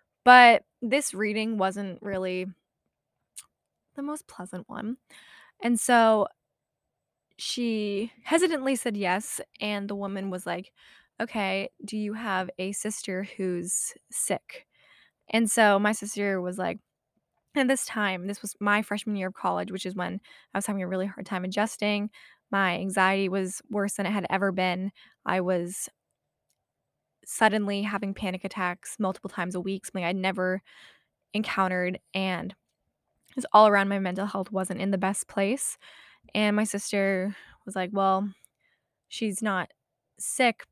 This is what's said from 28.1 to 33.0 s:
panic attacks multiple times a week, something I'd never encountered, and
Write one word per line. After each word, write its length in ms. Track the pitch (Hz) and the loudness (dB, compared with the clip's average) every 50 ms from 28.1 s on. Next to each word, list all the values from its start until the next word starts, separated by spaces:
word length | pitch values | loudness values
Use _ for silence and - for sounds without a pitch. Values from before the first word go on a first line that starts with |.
| 196 | -6
panic 300 | - 214 185 180 185 - | -4 -6 -6 -6 -6 -8
attacks 540 | 190 - 202 185 180 175 - - - - - | -8 -6 -4 -4 -4 -4 -6 -12 -12 -6 -4
multiple 300 | 202 190 196 - - 190 | -4 -4 -4 -4 -10 -10
times 260 | - 196 175 180 185 | -6 -6 -4 -4 -4
a 60 | 180 | -6
week, 240 | 180 196 196 190 - | -4 -6 -6 -6 -8
something 180 | - - 190 175 | -8 -8 -4 -2
I'd 120 | 170 190 | -2 -2
never 460 | 190 185 190 190 190 185 185 185 190 - - - - - - - _ _ _ _ _ _ _ - | 0 0 -2 0 0 -2 -2 -2 -4 -6 -12 -20 -20 -20 -20 -20 _ _ _ _ _ _ _ -6
encountered, 640 | 208 214 - - 202 190 185 185 180 180 180 185 - _ _ - | -6 -4 -2 0 0 0 0 0 0 -2 -2 -4 -6 _ _ -4
and 380 | 190 190 190 185 170 165 185 - _ _ _ _ _ _ _ _ _ | -4 -2 -2 -2 -4 -6 -8 -12 _ _ _ _ _ _ _ _ _